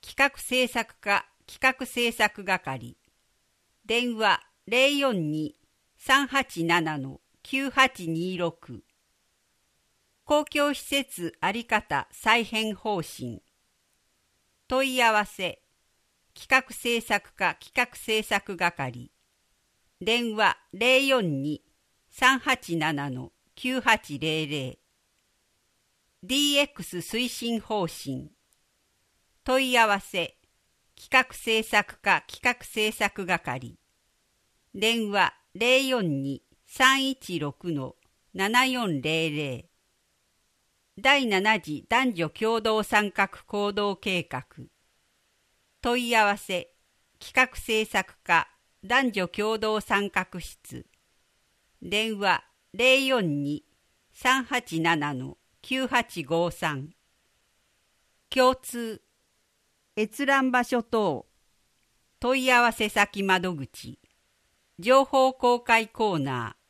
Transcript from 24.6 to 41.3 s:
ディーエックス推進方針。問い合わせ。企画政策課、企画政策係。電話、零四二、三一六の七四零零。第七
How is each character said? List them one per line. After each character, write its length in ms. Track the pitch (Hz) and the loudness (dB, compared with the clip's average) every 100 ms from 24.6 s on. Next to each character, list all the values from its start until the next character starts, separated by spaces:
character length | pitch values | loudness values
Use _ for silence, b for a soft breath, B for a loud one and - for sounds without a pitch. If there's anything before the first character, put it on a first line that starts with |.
| 131 - _ _ _ _ _ _ _ _ _ _ _ _ _ _ | -8 -12 _ _ _ _ _ _ _ _ _ _ _ _ _ _
デ 120 | 180 262 | -4 0
ィ 180 | 285 285 | 2 2
ー 40 | |
エ 40 | |
ッ 40 | 285 | 0
ク 100 | - | -4
ス 140 | 175 180 | -12 -10
推 300 | 165 226 247 | -6 -4 -4
進 320 | - 233 233 | -4 -4 -4
方 280 | - 214 170 | -4 -2 -2
針。 440 | - - 131 147 _ _ _ _ _ _ _ _ _ _ _ | -6 -10 -10 -12 _ _ _ _ _ _ _ _ _ _ _
問 280 | - 262 262 | -2 0 2
い 60 | 247 | 4
合 100 | 220 | 4
わ 120 | 202 | 2
せ。 380 | - 190 165 _ _ _ _ _ _ _ | -2 -6 -6 _ _ _ _ _ _ _
企 140 | - | 0
画 160 | 262 247 | 2 2
政 360 | - - 220 220 | -4 -2 -2 2
策 320 | 208 202 - | 0 0 -4
課、 220 | - 170 - | 0 0 0
企 120 | - | -4
画 140 | 247 233 | -2 -2
政 340 | - - 214 214 | -6 -2 -2 0
策 300 | 202 - 180 | -4 -4 -4
係。 500 | 175 - 127 123 156 _ _ _ _ _ _ _ _ _ | -4 -2 -8 -10 -18 _ _ _ _ _ _ _ _ _
電 380 | 190 214 233 214 | -4 0 0 0
話、 220 | 202 180 - _ | 2 0 0 _
零 340 | 175 233 262 262 | -4 2 4 4
四 140 | 254 | 0
二、 400 | 185 139 139 135 _ _ _ | 0 -2 -4 -8 _ _ _
三 440 | - 262 269 269 | 4 4 4 0
一 300 | 262 - 175 | -4 -6 -4
六 320 | 147 - 175 | -4 -6 -6
の 240 | 151 131 - _ _ _ | -6 -6 -12 _ _ _
七 340 | 185 196 240 262 | -4 0 2 2
四 340 | 254 226 147 | 0 -2 -2
零 340 | 139 160 160 147 | -2 -2 -2 -4
零。 300 | 143 120 - _ _ _ _ _ _ _ _ _ _ _ _ - | -6 -8 -14 _ _ _ _ _ _ _ _ _ _ _ _ -2
第 300 | 240 285 | 4 4
七 340 | 254 | 4